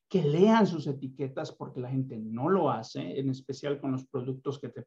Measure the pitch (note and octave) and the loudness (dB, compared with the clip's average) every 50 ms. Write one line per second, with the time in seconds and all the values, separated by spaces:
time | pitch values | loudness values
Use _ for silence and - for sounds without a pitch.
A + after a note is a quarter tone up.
0 | _ _ - F#3 D#3 C#3+ D3 E3 F#3 A3 A3+ A3+ G#3 E3+ E3+ D#3 C#3 D3 C3+ C#3 | _ _ 0 2 2 4 6 6 8 8 8 8 6 4 4 0 -2 -4 -4 -4
1 | - C3 C3 - C#3+ C3 C3 - B2 - - - C#3+ C3+ - C3+ A#2+ B2 C3 C3+ | -6 -10 -6 -6 -6 -6 -4 -6 -8 -8 -8 -10 -12 -10 -8 -8 -6 -2 -2 -2
2 | C3 C3 B2 A2 A2 A2 A2+ A2+ B2+ D#3+ F#3+ G3 E3 C#3 A#2+ A2+ A2+ - - C#3 | -2 -2 -6 -8 -8 -6 -4 -2 0 2 4 4 4 2 0 0 -4 -8 -10 -8
3 | - C3+ - C#3 C3+ C3+ C3 C3 - - C3 - - C#3+ C#3+ C#3 - C#3 C3 C3 | -8 -6 -4 -2 -2 -2 -2 -4 -6 -8 -10 -6 -4 -4 -4 -2 -2 -2 -4 -4
4 | C3 - - C3 B2 C3 C3 C3 - C#3+ C3 C3+ - A#2+ - B2+ A#2+ | -4 -6 -6 -6 -4 -4 -6 -6 -6 -6 -6 -6 -8 -10 -12 -12 -14